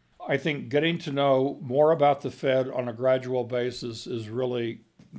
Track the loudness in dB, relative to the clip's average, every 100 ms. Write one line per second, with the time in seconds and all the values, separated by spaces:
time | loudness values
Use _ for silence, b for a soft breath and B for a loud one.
0 | _ -14 -4 -2 0 -4 -2 0 0 -2
1 | -4 0 4 4 2 -4 -2 4 4 6
2 | 4 4 -4 -4 0 2 0 -4 -6 0
3 | 2 2 0 -4 -2 -2 -4 -6 -10 -10
4 | -8 -8 -6 -4 -2 -2 -4 -6 _ _
5 | -20